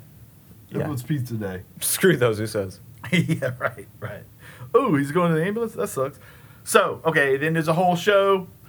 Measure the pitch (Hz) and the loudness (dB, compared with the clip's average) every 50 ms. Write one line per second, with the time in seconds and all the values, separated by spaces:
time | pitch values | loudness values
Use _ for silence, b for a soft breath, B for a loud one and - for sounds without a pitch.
0 | - - - - - - - - - - - - - - - - - - 147 123 | -18 -20 -20 -20 -20 -20 -20 -20 -20 -20 -20 -20 -18 -8 -6 -4 -4 -4 -6 -8
1 | - - 156 139 120 - 117 107 104 98 92 92 - - - - - - - - | -4 -4 -4 -4 -2 -6 -6 -6 -6 -6 -8 -10 -12 -16 -14 -8 -4 -4 -2 2
2 | - 190 160 131 120 117 110 101 110 113 - 107 95 95 92 - - - - - | 4 4 4 4 2 0 0 0 -4 -4 -4 -4 -4 -4 -8 -16 -20 -20 -20 -18
3 | - - 185 175 123 - 160 - 135 127 123 - 135 135 - - 98 - - - | -6 -2 0 0 0 0 -2 -2 -2 -6 -4 -4 -6 -6 -6 -8 -18 -20 -18 -14
4 | - - 104 90 - - - B B B B B B B - 233 285 220 160 139 | -14 -14 -12 -14 -16 -20 -20 B B B B B B B 2 2 4 4 2 2
5 | 143 139 143 180 175 170 165 156 165 196 208 226 233 220 - - 208 202 - 135 | 0 0 0 2 2 2 2 2 0 0 -2 -2 -4 -6 -4 -6 -6 -4 -2 -4
6 | 131 139 - - B B B B B B B B B - - 202 190 160 120 - | -4 -4 -6 -12 B B B B B B B B B 2 2 4 4 4 -2 -2
7 | - 160 160 151 139 135 135 135 147 160 165 165 151 165 160 170 185 180 180 170 | -2 0 2 2 4 4 2 2 0 0 0 0 2 2 2 2 4 2 2 2
8 | - 208 202 196 196 196 196 190 180 - - - B | 2 4 4 4 6 4 2 2 0 -8 -16 -20 B